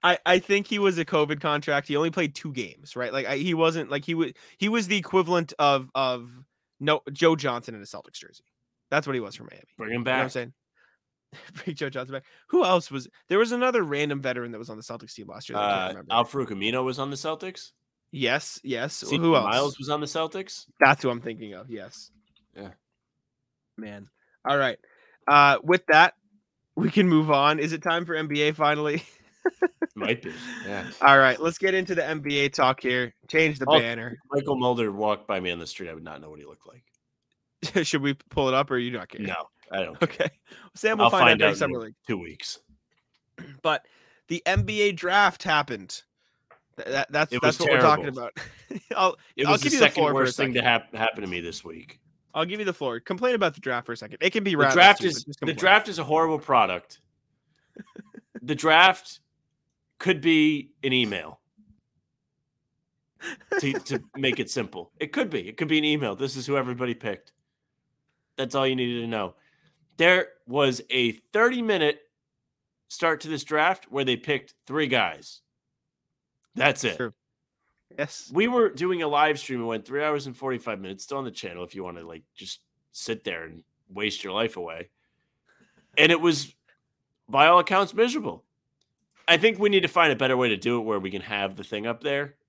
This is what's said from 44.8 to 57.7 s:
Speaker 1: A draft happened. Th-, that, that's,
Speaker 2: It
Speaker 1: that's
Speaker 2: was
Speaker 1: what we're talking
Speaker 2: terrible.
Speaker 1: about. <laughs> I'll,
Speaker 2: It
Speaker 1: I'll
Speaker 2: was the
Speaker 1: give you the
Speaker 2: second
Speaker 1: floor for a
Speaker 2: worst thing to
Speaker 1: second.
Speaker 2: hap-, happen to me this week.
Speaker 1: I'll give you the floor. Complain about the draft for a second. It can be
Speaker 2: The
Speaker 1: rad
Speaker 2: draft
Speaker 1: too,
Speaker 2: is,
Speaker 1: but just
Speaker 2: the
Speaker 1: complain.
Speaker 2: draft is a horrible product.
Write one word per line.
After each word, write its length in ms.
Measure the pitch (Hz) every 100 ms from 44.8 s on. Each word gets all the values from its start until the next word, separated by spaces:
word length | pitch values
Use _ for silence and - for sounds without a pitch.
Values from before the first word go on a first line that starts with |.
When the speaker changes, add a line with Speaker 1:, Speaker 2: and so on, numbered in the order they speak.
Speaker 1:
A 80 | 208
draft 520 | 175 175 196 202 -
happened. 600 | 190 151 143 113 95 - _ _ _ _ _ _ _ -
Th-, 100 | -
that, 220 | 135 -
that's, 220 | 147 156
Speaker 2:
It 80 | 123
Speaker 1:
that's 160 | 151 156
Speaker 2:
was 100 | 160
Speaker 1:
what 60 |
we're 80 | 135
talking 220 | 127 151 143
Speaker 2:
terrible. 60 | 131
Speaker 1:
about. 180 | 117 - - - -
<laughs> 300 | 240 _ 233
I'll, 200 | 190 - _ -
Speaker 2:
It 100 | 143
Speaker 1:
I'll 60 |
Speaker 2:
was 80 | 202
the 40 | -
Speaker 1:
give 80 |
you 60 | 269
the 60 | 147
Speaker 2:
second 100 | -
Speaker 1:
floor 80 | 151
for 20 |
a 120 | 135
Speaker 2:
worst 140 | 127 123
thing 160 | 135
to 60 | 123
Speaker 1:
second. 100 | 120
Speaker 2:
hap-, 240 | 117 - 110
happen 260 | 110 -
to 60 | 101
me 140 | 90
this 220 | 85 80
week. 360 | 85 82 - - _ _ _ 156
Speaker 1:
I'll 100 | 165
give 140 | 208
you 60 | 202
the 80 |
floor. 260 | 170 135 117
Complain 340 | - 185 254
about 220 | 240 185 143
the 60 |
draft 260 | - 123 117
for 60 |
a 40 | 117
second. 220 | 107 -
It 80 | 180
can 140 | 220
be 80 | 202
Speaker 2:
The 60 | 160
Speaker 1:
rad 160 | 139
Speaker 2:
draft 280 | 135 185 202
Speaker 1:
too, 60 | 185
Speaker 2:
is, 160 | 139
Speaker 1:
but 20 | -
just 100 | 143
Speaker 2:
the 60 | 151
Speaker 1:
complain. 100 | 151
Speaker 2:
draft 300 | 185 208 214
is 100 | 165
a 60 |
horrible 340 | 139 156 160 156
product. 600 | - 127 101 90 - - _ _ _ _ _ _ _